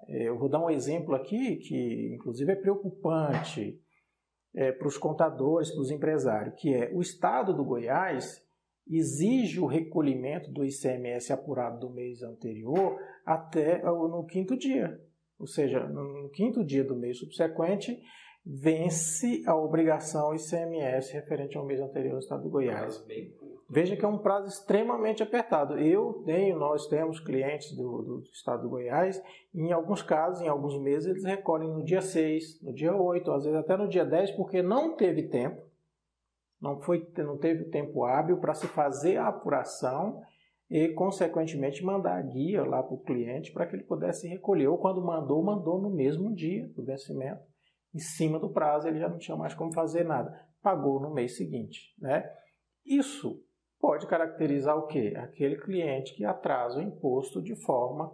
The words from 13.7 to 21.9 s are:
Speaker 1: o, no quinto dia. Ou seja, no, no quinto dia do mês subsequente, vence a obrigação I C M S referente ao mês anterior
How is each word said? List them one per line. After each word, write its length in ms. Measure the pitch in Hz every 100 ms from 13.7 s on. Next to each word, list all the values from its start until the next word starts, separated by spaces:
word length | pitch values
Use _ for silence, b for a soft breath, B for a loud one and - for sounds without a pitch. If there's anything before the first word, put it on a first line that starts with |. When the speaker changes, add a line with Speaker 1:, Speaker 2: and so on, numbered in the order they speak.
| 180 175
Speaker 1:
o, 180 | 170 165
no 160 | 170
quinto 320 | 165 185 185 262
dia. 420 | 269 262 170 - - _ _ _
Ou 120 | -
seja, 320 | - 139 131 139
no, 340 | 143 143 143
no 80 | 143
quinto 340 | - 233 247
dia 200 | 156 135
do 100 | 131
mês 240 | 123 120 127
subsequente, 800 | 160 - 160 160 165 196 - 240 B B B B 175
vence 960 | 135 156 160 170 - - - 240 240
a 120 | - 160
obrigação 760 | 156 160 160 151 - 156 151
I 60 | 156
C 180 | 156 170
M 200 | 165 165
S 340 | 139 131 131
referente 460 | 147 147 147 139 147
ao 80 | 139
mês 140 | 135
anterior 320 | 139